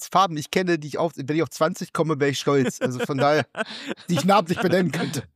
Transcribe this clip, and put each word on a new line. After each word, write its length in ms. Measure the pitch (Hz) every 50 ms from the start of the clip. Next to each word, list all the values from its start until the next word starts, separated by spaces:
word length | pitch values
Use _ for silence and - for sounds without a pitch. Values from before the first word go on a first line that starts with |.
| - -
Farben 240 | - 180 196 185 156
ich 160 | 147 135 -
kenne, 260 | - 185 190 180 170 160
die 120 | 147 143
ich 80 | 127 -
auf, 160 | 160 165 -
wenn 220 | - 139 123 151 160
ich 40 |
auf 100 | 156 -
zwanzig 420 | - - 156 165 180 - 180 - -
komme, 260 | - 160 160 156 131
wär 80 | 156 147
ich 120 | 131 -
stolz. 420 | - 147 143 139 127 123 - -
Also 180 | 131 127 123 123
von 180 | 120 - 147 131
daher, 280 | 143 143 151 151 120 - -
<laughs> 560 | - 113 - - - - 277 - - - -
die 60 | 175
ich 100 | 160 175
namentlich 340 | 185 196 214 185 170 180 175
benennen 320 | 180 185 170 190 185 156
könnte. 320 | 131 165 185 - - 139 - - _